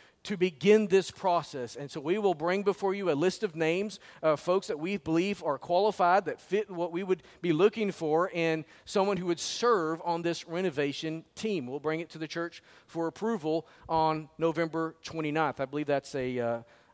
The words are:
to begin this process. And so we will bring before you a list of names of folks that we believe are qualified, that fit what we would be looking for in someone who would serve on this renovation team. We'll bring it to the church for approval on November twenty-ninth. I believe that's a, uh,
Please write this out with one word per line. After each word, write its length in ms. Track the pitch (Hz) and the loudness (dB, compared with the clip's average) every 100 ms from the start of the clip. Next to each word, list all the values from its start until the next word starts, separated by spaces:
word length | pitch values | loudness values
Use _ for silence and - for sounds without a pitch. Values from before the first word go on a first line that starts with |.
| - _ | -20 _
to 140 | - 202 | -8 0
begin 500 | 185 147 202 214 202 | 0 2 6 6 6
this 240 | 190 - | 2 2
process. 640 | - 190 175 - 139 120 | -4 0 0 -2 -8 -8
And 160 | 120 143 | -8 -10
so 100 | 160 | -6
we 160 | 143 208 | -2 2
will 180 | 202 | 2
bring 280 | 156 165 196 | 2 0 2
before 320 | 202 190 196 | 0 0 -2
you 160 | 202 185 | 0 0
a 20 | |
list 300 | 143 180 - | 2 2 0
of 140 | 208 160 | -6 0
names 420 | 160 175 214 - - - | 0 2 -2 -8 -20 -2
of 160 | 160 147 | 2 2
folks 300 | - 185 - | 2 0 0
that 100 | 147 | -4
we 180 | 165 202 | -2 -4
believe 460 | - 165 190 202 | 0 2 2 -2
are 160 | 160 135 | -2 -4
qualified, 680 | - 180 214 - 175 190 165 | 0 2 2 2 4 4 2
that 140 | 127 | -8
fit 300 | - 196 202 | -2 -2 -2
what 220 | 175 170 | -4 -4
we 100 | 170 | -4
would 220 | 190 185 - - | -2 -2 -4 -6
be 120 | 175 | 0
looking 380 | 156 208 226 208 | 4 4 4 -4
for 380 | - 160 160 185 | -2 0 2 2
in 360 | 170 165 160 151 - | 0 0 0 -6 -20
someone 320 | - 208 196 185 | -4 0 2 0
who 100 | 180 | -2
would 140 | 170 | -2
serve 600 | - - 240 214 156 160 | -4 0 2 4 2 -2
on 180 | 175 170 | -2 -2
this 240 | 170 165 - | -2 -4 -6
renovation 800 | 170 190 139 143 131 160 160 - | -4 -2 0 -2 -2 -6 -8 -10
team. 320 | - 220 190 123 | -8 -4 -4 -4
We'll 140 | 143 | -4
bring 180 | 147 160 | -4 -4
it 120 | 170 | -6
to 80 | 160 | -10
the 100 | 156 | -8
church 340 | 170 170 - - - _ | -6 -6 -10 -20 -20 _
for 220 | 165 165 | -4 -4
approval 580 | - 220 220 156 160 - - - | -2 -2 -2 0 -2 -4 -18 -2
on 400 | 160 160 156 156 - | 2 2 0 -6 -2
November 560 | 165 156 165 160 160 - | 0 0 -2 -2 -4 -8
twenty-ninth. 560 | - 160 151 151 151 - | -10 -6 -2 0 0 -2
I 60 | |
believe 240 | 135 147 147 | -6 -4 0
that's 260 | 143 - | -2 -2
a, 240 | 139 127 123 | -6 -4 -2
uh, 220 | 117 117 117 - _ | -2 -2 -8 -20 _